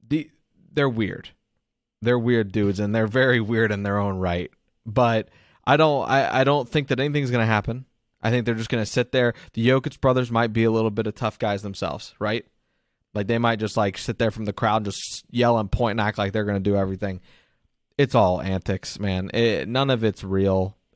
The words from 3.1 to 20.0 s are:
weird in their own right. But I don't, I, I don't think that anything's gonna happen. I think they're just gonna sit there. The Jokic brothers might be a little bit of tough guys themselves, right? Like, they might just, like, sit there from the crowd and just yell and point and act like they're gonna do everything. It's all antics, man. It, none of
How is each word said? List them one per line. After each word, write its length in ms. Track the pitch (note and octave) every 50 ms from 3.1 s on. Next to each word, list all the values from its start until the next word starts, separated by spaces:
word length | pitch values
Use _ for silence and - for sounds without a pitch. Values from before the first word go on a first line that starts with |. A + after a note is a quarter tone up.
| G#2 C3 C3 C3 B2 A#2
weird 300 | G#2+ G#2 A#2 A2+ A2+ G#2+
in 120 | G#2 G2+ G2+
their 140 | G2+ G2+ G#2
own 200 | G2+ G2+ F#2+ F#2
right. 320 | F#2 F2+ F2 F2+ E2+ - _ _ _ _ _ _ -
But 440 | A2+ G#2 B2+ B2 A#2 A2+ A2 G#2 - _ _ _ _ _ _ -
I 120 | - C#3 D3
don't, 300 | D#3+ D#3 C#3+ C3 - -
I, 340 | C3 C3+ B2+ - - C3
I 20 | C3+
don't 260 | C#3 C#3+ D3 B2+ -
think 200 | - D3+ C#3 -
that 100 | C#3 A#2+
anything's 320 | C#3 D3 D3 D3 C#3 B2
gonna 140 | B2 A#2+ A2+
happen. 400 | A2+ A2 G#2 - - A#2 C3 C3+ - _ _ _ _ _ _
I 80 | - A2
think 160 | A#2+ B2 A2
they're 80 | A#2 A2+
just 140 | A2 A2 -
gonna 160 | C3+ A#2 G#2+
sit 260 | - - C3 A#2+ -
there. 220 | - C3 B2 A#2+ - - - - -
The 140 | A#2+ A2+ B2
Jokic 320 | C3 C3+ - C#3 - -
brothers 280 | - C3+ B2+ B2+ B2 A2+
might 220 | A#2 A#2 A#2 A2+ G#2+
be 100 | A2+ A2+
a 80 | A2+
little 200 | A2 A2 A2 A2
bit 160 | G#2 A2+ G#2+ G#2+
of 80 | -
tough 240 | - - G#2+ - -
guys 220 | A2+ G#2 G2+ G2 G2+
themselves, 500 | G2+ F#2 - G2 E2+ C#2 - - - - -
right? 260 | G#2 G#2 A2 A2+ - _ _ _ _ _ _ _ _ _ _ _ _ _ -
Like, 140 | G#2+ G#2 G2+
they 100 | A#2 A#2
might 220 | A#2+ A#2 A#2 G#2
just, 180 | G#2+ G2+ - A2+
like, 200 | G#2 G2+ - -
sit 220 | - - A2 -
there 120 | A#2 A2+
from 140 | - A2 A2
the 80 | G#2 G2
crowd 240 | - A#2+ G#2+ G#2+ A2
and 80 | G#2+
just 380 | G2+ - - - - - - - _
yell 260 | - A#2+ A#2+ A#2+ A#2 A2+
and 140 | G#2+ F#2
point 200 | - - B2 A2
and 100 | G2+ A2+
act 160 | G#2 G#2+ G#2+ -
like 160 | G2+ G2 G2
they're 100 | A2 G#2
gonna 160 | G#2 G2+ G2
do 160 | F#2+ G2+ G2+
everything. 460 | G2+ G2 F#2+ F#2+ F2+ G#2 G2 F#2 F#2 - - - _ _ _ _ _ _ _ _ _ _ _ _ -
It's 180 | C#3+ B2 -
all 260 | A#2+ G#2 F2+ F2+ E2+
antics, 580 | C2+ F#2+ F#2+ F#2 - - F#2+ F#2 - - - -
man. 300 | G2+ G2 F#2+ F#2 F#2 - -
It, 340 | A2+ A#2 A#2 G#2 D2+ C2+ G2
none 220 | A#2+ C3 C#3 C3+
of 140 | C3 A2+